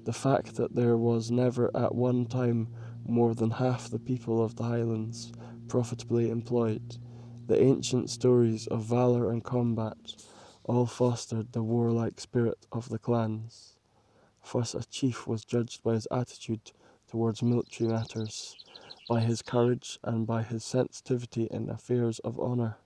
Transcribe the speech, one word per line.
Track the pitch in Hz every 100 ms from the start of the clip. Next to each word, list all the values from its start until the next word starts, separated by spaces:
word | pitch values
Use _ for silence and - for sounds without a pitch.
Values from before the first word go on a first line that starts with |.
the | 117
fact | 117 135 135 - -
that | 117
there | 120 120 117
was | 117 117 113
never | 120 123 123 120 -
at | 120
one | 120 123 123 117
time | 127 123 117 117 - - - 117
more | 117 117
than | 113 113
half | 117 127 123 -
the | -
people | 117 123 113 113
of | 113 120
the |
Highlands | 117 117 117 113 113 117 - - - - -
profitably | 123 117 117 - 120 117
employed, | 117 113 120 113 110 - - - - - - -
the | 104
ancient | 131 135 123 123 -
stories | - 127 123 117 110 -
of | 117
valour | 110 120 123 120 117
and | 117
combat, | - 123 120 113 110 - - - - - - -
all | - 123
fostered | 120 - 123 120 - 113 110
the | 120
warlike | 110 117 117 117 113 -
spirit | - 123 117 - -
of | 117 120
the | 113
clans. | - 117 110 110 113 - - _ _ _ _ _ _ _ -
Thus | 123 117
a | -
chief | - - 135 117 -
was | 113
judged | - 120 117 -
by | 117
his | 113 110
attitude | 127 123 - - 110 - _ - _ _
towards | 117 113 107
military | 120 120 - - 117
matters, | 113 113 113 107 - - - - - - - -
by | 117
his | 113 113
courage | - 123 120 123 - -
and | 117 113 113
by | 113
his | 110 113
sensitivity | - 127 127 - - 123 120 123 113
in | 107 110
affairs | 117 - 123 117 113
of | 117 117
honour. | - 123 113 110